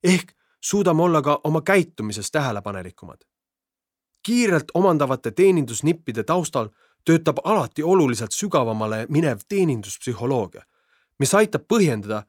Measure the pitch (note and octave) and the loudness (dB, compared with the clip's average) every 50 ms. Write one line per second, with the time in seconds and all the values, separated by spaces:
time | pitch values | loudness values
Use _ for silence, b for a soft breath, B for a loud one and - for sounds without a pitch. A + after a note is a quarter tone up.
0 | - F3+ F#3 F3 - - _ _ _ _ _ _ - - - G3+ G3 F3+ D#3+ D#3 | 4 2 2 2 0 -8 _ _ _ _ _ _ -8 -4 -2 0 2 2 2 2
1 | E3+ F3+ E3 D#3 C3+ D3 D3 - - D#3 D#3 D#3+ D#3 - G3 G3 E3+ - _ - | 2 2 2 2 2 0 -2 0 0 -2 -2 -2 0 2 2 2 2 0 _ -10
2 | A2 G#2+ G2+ G#2+ G2 - - D#3 C#3+ C3 A2 G2+ F#2+ G#2 G2 F#2+ F2+ F2+ - _ | -8 -8 -8 -8 -10 -6 -4 -4 -2 -2 -6 -6 -8 -10 -10 -10 -12 -14 -18 _
3 | - E2 - _ _ _ _ _ _ _ _ _ _ _ _ _ _ _ _ _ | -20 -20 -20 _ _ _ _ _ _ _ _ _ _ _ _ _ _ _ _ _
4 | _ _ _ _ _ - A#3 A#3+ A#3+ G#3 F3+ D3+ - - - E3+ F#3+ F#3+ E3+ D3+ | _ _ _ _ _ -2 0 2 2 4 2 0 0 -2 0 2 4 4 4 2
5 | D3 B2+ C3+ C3 - A2+ G#2+ - F#3 G3 F#3 E3 C#3 A#2 A#2+ - - D#3 E3+ E3 | 2 0 -2 -4 -4 -6 0 4 4 4 4 4 0 -2 -6 -2 -2 -2 -2 -2
6 | _ - A2+ A2 G#2+ - E3 F3+ E3 - - C#3 A2+ G#2 _ _ _ _ _ _ | _ -8 -6 -6 -2 -2 -2 -2 -2 -2 -4 -6 -6 -6 _ _ _ _ _ _
7 | _ - E3 D#3+ D#3+ E3 C#3 - - F3+ A3 G3+ C3+ A2+ _ - D3+ E3 F#3+ F#3+ | _ 2 2 4 2 0 -2 -2 -2 0 0 0 0 -4 _ -4 0 2 4 4
8 | D#3 C3 A#2+ G2+ A2+ G#2 - - G#3 G3+ - D3+ B2+ A2+ A2 G#2+ A2 G#2+ A2 A2 | 4 2 0 -2 -6 -8 -6 -6 -4 0 0 0 0 0 -2 -2 -2 -2 -4 -4
9 | A#2 - C#3+ D3+ E3+ D3 A#2+ G2+ - _ G3+ G3 F#3 E3 C3 A2+ G2 - - - | -6 -2 0 0 0 0 -2 -4 -8 _ 0 0 0 0 0 -4 -6 -12 -14 -10
10 | - B2+ A#2 G2 A#2 A#2 C#3 B2 G2+ F2 _ - _ _ _ _ _ _ _ _ | -8 -8 -6 -4 -2 -2 0 -2 -2 -4 _ -20 _ _ _ _ _ _ _ _
11 | _ _ _ _ C#3+ C3 - G3+ A3 G#3+ - - - _ A3 A#3 G3 D#3 A#2+ G#2+ | _ _ _ _ -2 2 4 2 2 2 0 -8 -2 _ 2 2 2 2 0 -2
12 | G2 G#2 G#2+ G#2 G#2 | -6 -8 -8 -8 -8